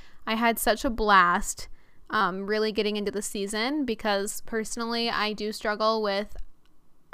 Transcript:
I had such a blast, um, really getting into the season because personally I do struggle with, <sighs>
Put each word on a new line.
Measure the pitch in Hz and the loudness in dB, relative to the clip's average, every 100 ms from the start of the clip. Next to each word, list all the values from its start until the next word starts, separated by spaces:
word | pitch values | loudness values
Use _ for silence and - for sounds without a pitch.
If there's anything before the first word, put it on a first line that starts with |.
| - - - | -10 -10 -4
I | 226 | 2
had | 233 233 | 2 2
such | 247 220 285 | 2 2 0
a | |
blast, | 220 214 196 175 185 - - - - - - - | 0 6 8 8 4 0 -6 -10 -12 -16 -18 -2
um, | 214 190 190 196 | 0 2 0 -2
really | 214 220 | 0 0
getting | 214 208 208 | 2 0 0
into | 202 | -2
the | 196 | -4
season | - 214 202 214 240 302 247 | -4 -4 -2 0 0 0 0
because | 220 220 202 202 - | 0 0 0 0 -6
personally | - 220 214 - 233 233 233 | -4 -4 -4 -4 -2 0 0
I | - 208 | 0 0
do | 208 214 | -2 -6
struggle | 208 220 214 220 226 | -4 -2 2 2 2
with, | 208 196 208 - | 2 0 -2 -4
<sighs> | - - - - - - - | -6 -8 -20 -20 -20 -20 -12